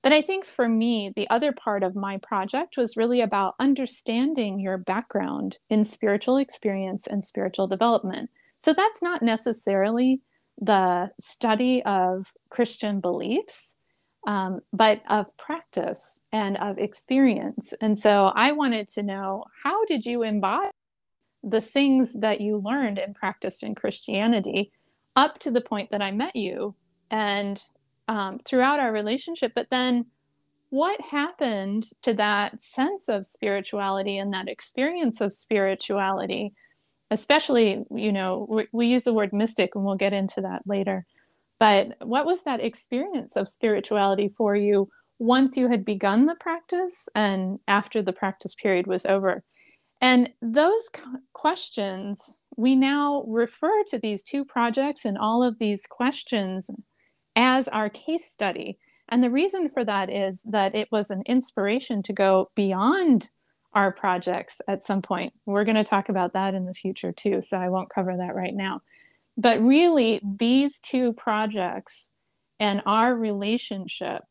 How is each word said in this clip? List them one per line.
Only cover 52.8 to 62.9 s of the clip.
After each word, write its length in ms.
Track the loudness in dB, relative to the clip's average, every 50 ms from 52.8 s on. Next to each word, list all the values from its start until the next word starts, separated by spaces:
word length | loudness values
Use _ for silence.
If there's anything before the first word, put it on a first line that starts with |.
| 4 4 2 0 0 0 -2 -4 -4
refer 560 | -2 0 0 0 0 -2 -2 0 2 2 2 0
to 140 | 0 -4 -4
these 240 | -4 -4 -4 -4
two 220 | -6 -6 -6 -6 -6
projects 600 | -2 0 0 0 2 2 0 -2 -2 -4 -4 -4
and 100 | -4 -4
all 260 | -2 -2 0 2 2
of 160 | 2 0 0 -2
these 280 | -2 -2 -2 -4 -6
questions 840 | -14 -6 -2 -2 -2 -2 -4 -6 -4 -4 -2 -2 -4 -6 -8 -8 -10 -14 -16 -18 _ _ _ _ _ _ _ _ _ _
as 320 | 2 4 4 4 2 0 0
our 220 | -2 -2 -2 -4
case 340 | -6 -8 -6 -4 -4 -4 -6
study. 540 | -10 -6 -4 -4 -2 -2 -4 -8 -10 -12 _ _ _ _ _ _ -2
And 140 | 2 2
the 80 | 2 4
reason 380 | 2 2 2 0 0 -2 -4 -2
for 160 | -2 -2 -2
that 260 | 0 0 -2 -2 -2
is 320 | -2 -2 -2 -2 -4 -8 -8
that 300 | -2 0 2 2 2 0
it 140 | -2 -4 _
was 200 | -2 -2 -2 -2
an 120 | -6 -6 -2
inspiration 760 | 0 0 0 0 0 _ -2 0 0 0 -2 -2 -4 -4 -4 -4
to 80 | -4
go 380 | 0 2 4 4 6 4 2 0 _
beyond 760 | 0 0 0 2 2 2 2